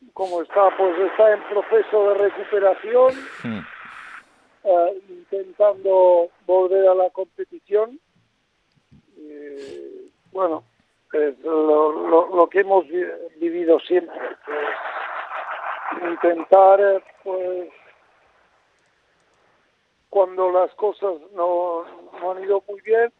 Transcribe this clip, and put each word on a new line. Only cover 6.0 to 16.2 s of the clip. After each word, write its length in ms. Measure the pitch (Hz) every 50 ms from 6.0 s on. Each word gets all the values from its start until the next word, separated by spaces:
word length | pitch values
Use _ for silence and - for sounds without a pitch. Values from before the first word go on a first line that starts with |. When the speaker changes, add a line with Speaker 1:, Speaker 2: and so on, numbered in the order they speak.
| 185 180 180 175 170 170 _ _ _
Speaker 1:
volver 440 | - 180 185 185 180 190 196 190 185
a 40 | 185
la 160 | 185 185 180
competición. 880 | - 185 190 - _ - 185 - 180 165 _ - 202 208 220 233 254 311 _ _ _ _ _ _ _ _ _ _ _ _ _ _ _ _ _ _ _ - _ _ _ -
Eh, 920 | 151 151 147 147 147 147 143 139 139 139 143 143 139 139 196 - - - _ _ _ _ -
bueno, 320 | 185 190 170 156 156 - _ _ _ _ _ _ _ _ _ -
es 260 | 156 151 147 131 -
lo, 680 | - 160 160 156 156 156 151 151 156 151 156 170 175 170
lo, 260 | 165 165 175 - 175
lo 140 | 175 170 165
que 100 | - 190
hemos 260 | 196 196 196 190 - 143
vi-, 180 | 165 180 180 170 165 - 170 170 - 156
vivido 400 | 165 170 165 175 175 165 165 147
siempre, 400 | - - 180 180 175 160 - - - - - - -
pues, 1700 | - 147 147 147 147 - - - - - - - - - - - - - - - - - - - - - - - - - - - 170
intentar, 680 | 170 151